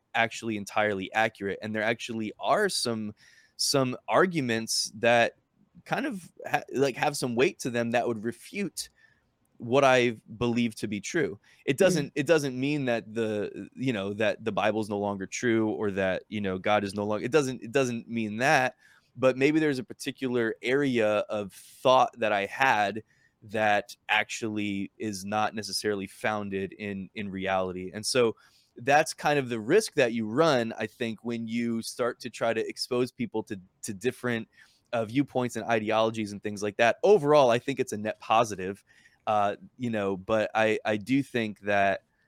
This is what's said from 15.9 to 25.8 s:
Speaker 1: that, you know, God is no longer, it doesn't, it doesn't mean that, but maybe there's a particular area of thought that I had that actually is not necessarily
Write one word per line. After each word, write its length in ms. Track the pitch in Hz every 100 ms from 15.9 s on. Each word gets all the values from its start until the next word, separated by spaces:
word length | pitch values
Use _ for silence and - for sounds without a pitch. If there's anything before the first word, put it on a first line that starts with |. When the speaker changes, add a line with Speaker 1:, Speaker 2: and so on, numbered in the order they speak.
Speaker 1:
that, 320 | 98 95 90 -
you 120 | 107
know, 160 | 98 95
God 260 | 98 104
is 120 | 101 98
no 100 | 104
longer, 180 | 107
it 80 | 113
doesn't, 300 | 151 131 123
it 100 | 113
doesn't 380 | 117 127 117 -
mean 280 | 117 110 107
that, 380 | 131 151 127 - _ _ _ -
but 220 | 127 127
maybe 220 | 139 156
there's 200 | 156 131
a 40 |
particular 720 | 117 110 - - 131 123 113 107
area 580 | 113 135 143 120 107 104 -
of 240 | 107 101
thought 640 | - - - 135 131 123 120
that 120 | 110
I 160 | 104 98
had 560 | - 135 110 101 107 - _ _ _
that 520 | 110 110 110 104 - - -
actually 840 | 107 104 - 117 107 104 98 98 -
is 280 | 110 98 98
not 300 | 107 107 110
necessarily 520 | 101 95